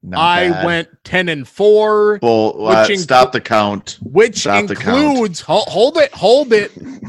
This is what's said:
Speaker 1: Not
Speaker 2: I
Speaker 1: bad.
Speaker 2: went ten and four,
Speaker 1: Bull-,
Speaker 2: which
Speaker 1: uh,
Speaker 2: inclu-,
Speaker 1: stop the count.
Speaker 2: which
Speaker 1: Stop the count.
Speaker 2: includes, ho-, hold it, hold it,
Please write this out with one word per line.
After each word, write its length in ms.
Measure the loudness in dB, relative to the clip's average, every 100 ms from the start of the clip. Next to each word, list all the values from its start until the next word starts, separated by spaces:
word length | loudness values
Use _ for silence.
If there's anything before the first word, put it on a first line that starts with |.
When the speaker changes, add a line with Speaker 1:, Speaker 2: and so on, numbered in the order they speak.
Speaker 1:
Not 160 | -10 -2
Speaker 2:
I 300 | 0 2 0
Speaker 1:
bad. 140 | -2 -2
Speaker 2:
went 240 | -4 -6 _
ten 240 | -6 -4 -2
and 200 | -6 -10
four, 720 | -2 2 4 2 0 0 0
Speaker 1:
Bull-, 460 | 2 2 2 -2 0
Speaker 2:
which 100 | 2
Speaker 1:
uh, 120 | 4
Speaker 2:
inclu-, 100 | 0
Speaker 1:
stop 320 | 2 2 2
the 100 | 0
count. 560 | -2 0 0 -4 -10 -16
Speaker 2:
which 360 | -4 0 0 0
Speaker 1:
Stop 280 | -2 -2 -2
the 80 | -6
count. 220 | -2 0 0
Speaker 2:
includes, 300 | 0 -2 -6
ho-, 220 | -2 -2 -2
hold 300 | 0 0 2
it, 160 | -2
hold 400 | 0 2 2 4
it, 180 | 0 0 -10 -18 -16